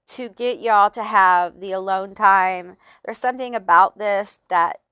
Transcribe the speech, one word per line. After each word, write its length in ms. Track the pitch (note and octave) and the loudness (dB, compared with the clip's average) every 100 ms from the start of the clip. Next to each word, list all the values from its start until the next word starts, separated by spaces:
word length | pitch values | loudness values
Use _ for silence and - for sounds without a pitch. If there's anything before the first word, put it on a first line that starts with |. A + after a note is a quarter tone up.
| - | -20
to 160 | - A#3+ | -16 -14
get 320 | F#3 A#3+ A3+ | -8 -6 -4
y'all 300 | A3+ G#3 G#3 | 0 2 2
to 140 | - | -2
have 580 | G#3+ G#3+ F#3+ F3+ F3 F3+ | -2 2 4 2 0 -8
the 100 | F#3+ | -10
alone 420 | F#3+ F#3+ F#3+ G3 | -8 -6 -6 -6
time. 600 | G3 G#3 G3 F#3 F#3 F3 - _ _ - | 0 2 4 0 -4 -12 -20 _ _ -16
There's 120 | A3+ | -8
something 380 | B3 B3+ B3+ A#3 | -6 -6 -8 -6
about 420 | F#3+ E3+ F#3+ - | 2 4 4 0
this 420 | G#3+ G3+ G#3 - - | -4 -4 -6 -12 -6
that 320 | F3+ E3+ - _ | -2 -2 -6 _